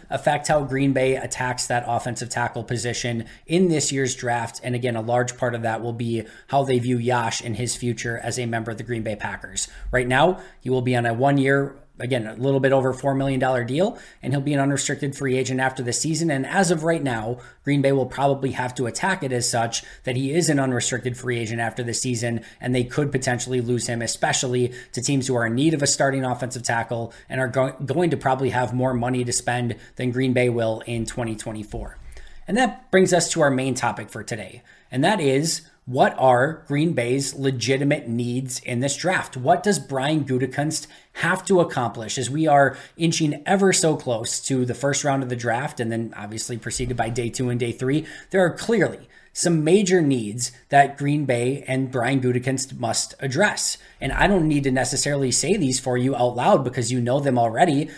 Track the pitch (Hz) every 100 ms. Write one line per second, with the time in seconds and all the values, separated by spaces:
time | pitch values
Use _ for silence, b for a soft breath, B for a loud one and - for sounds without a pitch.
0 | B 139 - 147 147 151 139 135 139 131
1 | 131 131 123 - 127 123 - 120 117 117
2 | 127 113 120 - 117 120 110 120 113 123
3 | 123 117 117 B - 165 185 156 - 135
4 | 131 - 123 120 117 - 131 123 123 113
5 | 110 120 123 - 123 120 113 113 117 113
6 | 120 113 107 B B 139 131 127 120 123
7 | 120 123 113 - 120 104 120 - 120 117
8 | 120 117 117 117 120 113 113 110 117 117
9 | 110 104 107 101 - 95 - B B 127
10 | 123 127 165 190 B B 127 127 127 123
11 | 120 113 135 143 135 139 139 - - -
12 | 123 127 107 110 131 139 131 135 131 127
13 | 143 135 135 131 131 127 120 135 208 247
14 | B B 127 143 143 143 139 139 - 139
15 | 143 139 139 127 127 127 131 131 120 120
16 | 156 156 165 135 135 180 180 170 160 165
17 | 139 113 107 123 B B - 143 139 135
18 | 127 - 139 135 135 120 123 - 120 -
19 | 190 185 135 123 117 120 117 - B B
20 | - 127 135 156 156 143 131 123 - 127
21 | 123 117 123 120 110 117 117 110 117 113
22 | 131 120 120 117 B B 123 127 123 -
23 | 147 - - 120 127 127 117 123 117 117
24 | 113 - 156 143 131 123 123 B B -
25 | 117 139 127 123 117 117 156 156 139 -
26 | 139 135 131 123 127 123 117 117 113 117
27 | 113 B B 131 131 127 131 - 135 139
28 | 175 143 135 131 131 120 123 123 131 123
29 | 123 127 123 120 - 123 120 107 B -
30 | 127 123 131 127 123 117 113 110 - 117
31 | 113 - 117 107 - 107 104 117 - -
32 | B B B B - 202 247 - - 190
33 | 185 175 165 165 147 127 135 123 123 107
34 | 110 110 104 110 92 - b b b 127
35 | 160 208 143 131 160 - b b - 127
36 | 202 - 131 123 139 160 - 143 160 131
37 | 120 135 135 - 135 127 110 135 143 147
38 | 120 117 120 123 131 - - 120 139 -
39 | 170 180 - 131 127 180 208 175 135 135
40 | 135 156 131 127 131 135 151 147 - B
41 | B - 165 185 - 185 165 - 117 117
42 | 110 139 117 147 160 143 139 127 B -
43 | 165 165 156 147 - 196 196 175 160 151
44 | - 196 185 - - 131 123 120 143 139
45 | 151 135 127 123 117 113 147 - 117 117
46 | 117 - 104 110 - 117 117 - 123 120
47 | 113 117 117 - 127 120 120 113 131 147
48 | 156 B B 185 180 - - 233 143 -
49 | - b b - 180 165 151 190 190 185
50 | 151 131 107 117 120 B B 139 139 139
51 | 143 147 135 120 120 139 - 131 131 127
52 | 117 139 123 123 123 131 - 135 120 110
53 | - - 135 127 202 - - - B B
54 | 135 - 175 196 156 143 135 131 123 131
55 | 143 143 135 117 139 214 135 127 - 123
56 | 127 127 123 117 147 196 127 127 117 127
57 | 120 127 139 127 117 113 180 139 160